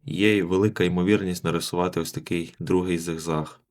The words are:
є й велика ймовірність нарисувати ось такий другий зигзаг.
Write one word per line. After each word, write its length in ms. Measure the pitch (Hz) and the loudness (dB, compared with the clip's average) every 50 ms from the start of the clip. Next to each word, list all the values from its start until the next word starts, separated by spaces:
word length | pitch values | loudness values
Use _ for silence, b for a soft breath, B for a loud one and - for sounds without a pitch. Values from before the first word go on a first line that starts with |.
| _ | _
є 320 | - 76 87 101 107 107 | -8 -2 2 4 4 4
й 60 | 101 | 4
велика 420 | 90 85 92 92 101 107 107 - 90 | 2 2 2 2 2 2 2 2 0
ймовірність 600 | 87 87 90 90 92 104 101 98 92 90 87 - | 2 2 2 2 4 2 2 2 -2 -6 -2 -2
нарисувати 560 | 82 82 85 82 - - 87 90 90 87 85 | -2 -2 -2 -2 -2 -2 0 0 0 0 -2
ось 120 | 82 - | -4 -4
такий 420 | - - 78 - 90 85 82 82 - _ | -8 -10 -6 -4 -4 -4 -4 -6 -10 _
другий 400 | 85 76 90 92 90 92 90 82 | -2 2 2 2 2 2 -2 -2
зигзаг. 640 | 82 87 82 80 78 85 80 78 76 76 - _ _ _ | -2 -6 -8 -6 -4 -2 -2 -2 -4 -6 -12 _ _ _